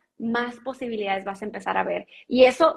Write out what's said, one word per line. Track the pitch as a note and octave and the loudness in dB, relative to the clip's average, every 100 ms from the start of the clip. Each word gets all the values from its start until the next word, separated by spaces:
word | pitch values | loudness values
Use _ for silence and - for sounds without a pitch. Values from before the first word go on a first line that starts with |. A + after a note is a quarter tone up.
| _ - | _ -10
más | A3+ A#3 A#3+ A#3+ | -4 -4 -4 -8
posibilidades | C4 B3+ A#3+ A3 G3 G3 | -12 -10 -8 -6 -4 -4
vas | G3 G3 | -6 -8
a | G#3+ | -10
empezar | G3 F#3+ F#3+ | -8 -4 -2
a | |
ver. | F#3 - - - - | -2 -4 -8 -20 -4
Y | B3 | 6
eso | B3+ B3+ D#4+ | 6 6 2